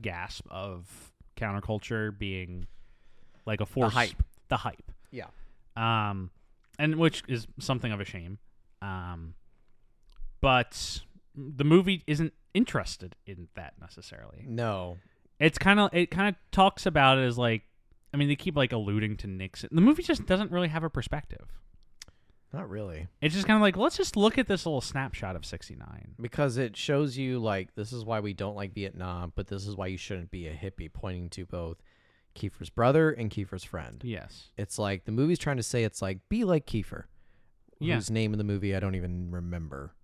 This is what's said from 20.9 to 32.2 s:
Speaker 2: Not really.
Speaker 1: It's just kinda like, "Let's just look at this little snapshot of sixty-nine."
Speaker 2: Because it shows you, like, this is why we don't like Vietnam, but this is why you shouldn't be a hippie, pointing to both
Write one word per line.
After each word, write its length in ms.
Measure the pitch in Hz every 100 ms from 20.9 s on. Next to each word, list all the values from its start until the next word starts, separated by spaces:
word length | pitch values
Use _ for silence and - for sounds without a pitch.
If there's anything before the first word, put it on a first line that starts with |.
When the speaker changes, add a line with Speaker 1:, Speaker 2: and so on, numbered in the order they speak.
| - - 143 - - - - - - - - - - _ - _
Speaker 2:
Not 160 | 135 190
really. 400 | 107 101 80 87 -
Speaker 1:
It's 140 | 151 175
just 100 | 190
kinda 160 | 214
like, 160 | 208 180
"Let's 180 | 262 -
just 220 | 381 -
look 220 | 208 226
at 80 | 247
this 180 | 190 170
little 160 | 143
snapshot 540 | - - 135 - 98 92
of 100 | -
sixty-nine." 720 | 85 - - - - - -
Speaker 2:
Because 380 | 117 - 147 120
it 180 | 127 98
shows 400 | - 143 147 123
you, 220 | 131 127
like, 380 | 110 98 92 -
this 180 | 104
is 100 | 123
why 180 | 110 113
we 120 | 104
don't 220 | 95 98 104
like 180 | 98
Vietnam, 580 | 95 98 90 92 90 87 -
but 120 | 98
this 200 | 101 101
is 80 | 98
why 100 | 95
you 100 | 92
shouldn't 340 | - 95 87
be 160 | 92 82
a 80 | 76
hippie, 360 | 98 - 80
pointing 380 | - 101 90 87
to 140 | - 90
both 320 | 90 85 82 - _ _ _